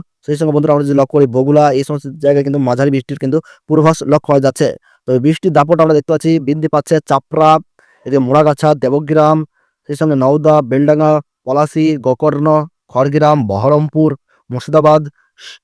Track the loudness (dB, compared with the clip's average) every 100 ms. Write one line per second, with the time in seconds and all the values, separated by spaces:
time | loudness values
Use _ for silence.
0 | -4 _ -8 -4 -2 0 0 0 0 0
1 | 0 2 0 0 2 2 2 0 -4 -8
2 | -10 -4 0 0 0 -2 -2 0 0 -2
3 | -4 -8 -4 -4 -6 _ -2 2 2 0
4 | 0 -2 2 0 0 -2 -4 -4 _ _
5 | -4 0 0 -2 0 0 2 2 2 2
6 | 0 -2 0 -2 -2 -4 -2 -2 0 -2
7 | 0 -4 -2 0 2 2 -2 _ _ _
8 | -4 -2 2 2 2 2 0 0 0 -2
9 | -2 0 2 0 -2 _ _ _ -12 -4
10 | -2 0 0 2 2 2 0 0 0 2
11 | 2 0 -4 _ -4 -2 -2 -2 -2 -2
12 | -2 -2 -2 0 0 0 -2 _ _ -2
13 | 0 0 2 0 0 -2 0 0 0 0
14 | -2 -2 _ _ -12 -12 -2 2 4 2
15 | 0 _ _ _ -20 -20